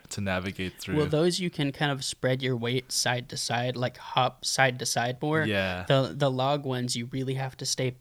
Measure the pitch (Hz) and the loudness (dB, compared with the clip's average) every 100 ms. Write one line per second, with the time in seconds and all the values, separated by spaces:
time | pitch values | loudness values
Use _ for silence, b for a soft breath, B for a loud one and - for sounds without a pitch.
0 | - - 98 92 95 - 92 - - 151 | -10 -6 -2 0 -2 -4 -6 -6 -2 0
1 | 147 151 175 175 175 - 143 - 147 135 | 2 4 2 2 -4 -2 -2 0 -2 -2
2 | - - 127 131 131 123 117 127 - - | -6 -2 0 0 0 0 0 -2 -2 -2
3 | 120 123 127 127 - 117 123 123 123 - | 0 -2 -4 -6 -2 0 0 -2 -4 -4
4 | - - 123 - - - 131 123 123 127 | -2 2 2 0 -4 4 4 2 -2 0
5 | 120 127 151 156 110 101 95 90 92 135 | 0 0 0 2 2 2 2 -2 4 4
6 | 120 131 143 127 135 147 135 127 123 120 | 4 2 2 4 2 2 0 -2 -2 -4
7 | 120 135 131 131 131 - 131 - 127 127 | -4 -4 -2 -2 -4 -6 -4 0 -2 -2